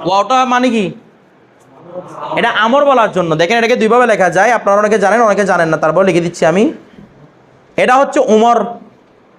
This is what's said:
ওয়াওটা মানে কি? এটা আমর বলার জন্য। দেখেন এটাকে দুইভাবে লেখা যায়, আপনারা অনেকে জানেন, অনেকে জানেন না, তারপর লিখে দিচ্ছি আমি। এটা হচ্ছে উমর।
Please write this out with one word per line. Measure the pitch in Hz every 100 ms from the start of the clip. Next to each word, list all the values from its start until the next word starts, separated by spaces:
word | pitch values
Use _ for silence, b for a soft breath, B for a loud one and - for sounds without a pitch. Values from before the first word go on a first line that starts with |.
ওয়াওটা | 175 196 208 262
মানে | 254 247 254
কি? | 226 170 - - _ _ _ _ _ _ - - 175 - - - -
এটা | 233
আমর | 202 226 277
বলার | 285 247 208
জন্য। | 180 165 156
দেখেন | 196 233
এটাকে | 226 233
দুইভাবে | 220 240 240
লেখা | 190 180
যায়, | 170 226
আপনারা | 220 196 202
অনেকে | 208 214
জানেন, | 190 226
অনেকে | 220 196
জানেন | 196 175 160
না, | 156
তারপর | 156 170
লিখে | 190 170
দিচ্ছি | 170 - 165
আমি। | 185 294 - - - - - - _ _ _ _ -
এটা | 226 254
হচ্ছে | 277 294
উমর। | - 220 233 233 - - - _ _ _ _